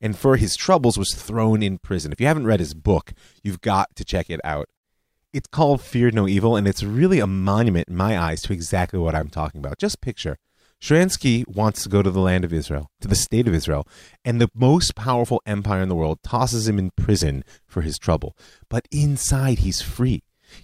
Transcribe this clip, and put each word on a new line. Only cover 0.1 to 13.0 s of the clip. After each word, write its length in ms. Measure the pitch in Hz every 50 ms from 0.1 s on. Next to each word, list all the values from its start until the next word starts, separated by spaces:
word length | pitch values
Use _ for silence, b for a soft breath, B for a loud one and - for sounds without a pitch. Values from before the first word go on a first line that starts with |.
| 98
for 180 | - - 135 135
his 220 | - 113 92 -
troubles 400 | - - - 190 165 127 120 -
was 160 | 104 95 - -
thrown 500 | - - - 110 117 110 110 110 107 107
in 140 | 98 95
prison. 340 | - - - 98 85 73 73
If 80 | 73 -
you 80 | 117
haven't 200 | 147 160 156 123
read 120 | 110 110 90
his 140 | 85 71 76
book, 400 | 80 - 110 95 76 - - - b b b b b
you've 200 | b 101 90 -
got 340 | - 110 98 95 - - -
to 80 | - 95
check 260 | - - 90 82 -
it 120 | 85 78 -
out. 240 | 78 76 73 - - _ _ _ _ _ _ _ _ _ _ _ _
It's 160 | - 139 -
called 320 | - - 151 160 143 143 127
Fear 320 | - - - 120 120 120
No 160 | 110 110 98
Evil, 300 | 95 101 95 107 113 117
and 100 | 104 101
it's 160 | 98 92 - 107
really 380 | 101 107 127 175 185 190 147
a 60 | 104
monument 600 | 95 95 95 95 101 98 110 120 113 90 85 -
in 80 | - 87
my 240 | 90 95 107 110 87
eyes 220 | 85 80 78 -
to 100 | - -
exactly 480 | 101 85 82 - 98 90 90 - - 92
what 160 | 82 82 76
I'm 140 | 78 76 73
talking 300 | - 80 78 76 - 76
about. 200 | 69 69 73 -
Just 220 | 196 208 - -
picture, 360 | - 127 - - - 78 69 - _ _ _ _ _ _ _ _
Sharansky 640 | - - 147 165 185 - - - - 131 117 117 127
wants 380 | - 92 101 107 107 - - -
to 60 | 101
go 120 | 98 101
to 80 | 95 98
the 120 | 90 95
land 240 | 92 92 90 92 90
of 80 | 82 82
Israel, 360 | 78 73 - 73 73 73 - _ -